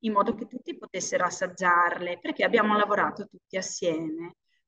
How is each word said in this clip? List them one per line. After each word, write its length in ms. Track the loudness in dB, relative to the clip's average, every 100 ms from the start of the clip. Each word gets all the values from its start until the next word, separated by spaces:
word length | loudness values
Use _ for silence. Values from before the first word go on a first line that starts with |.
in 120 | 0
modo 220 | 2 2
che 120 | 0 -8
tutti 300 | -12 -12 -14
potessero 480 | -10 -8 -4 0
assaggiarle, 960 | 0 -2 -6 -2 2 4 4 0 -6 -6
perché 260 | -6 0
abbiamo 320 | 2 4 4 4
lavorato 500 | 4 2 0 -2 -12
tutti 300 | -16 _ -6
assieme. 800 | -6 -4 -2 -2 -4 -6 -10 -14 _ _